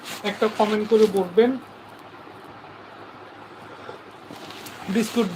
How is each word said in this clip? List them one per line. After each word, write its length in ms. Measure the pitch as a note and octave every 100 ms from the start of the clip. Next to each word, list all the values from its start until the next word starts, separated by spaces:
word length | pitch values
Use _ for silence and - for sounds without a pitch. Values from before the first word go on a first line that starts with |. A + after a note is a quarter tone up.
| - - G#3
একটা 160 | G3 A3 -
কমেন্ট 260 | G#3+ G#3+ G#3+
করে 140 | A3 G#3+ F#3+
বলবেন। 320 | F3+ G#3+ A#3 C4 - - - - - - - - - - - - - - - - - - - - - - - - - - - - - - - - -
বিস্কুট 340 | G3 A3 A#3+ G#3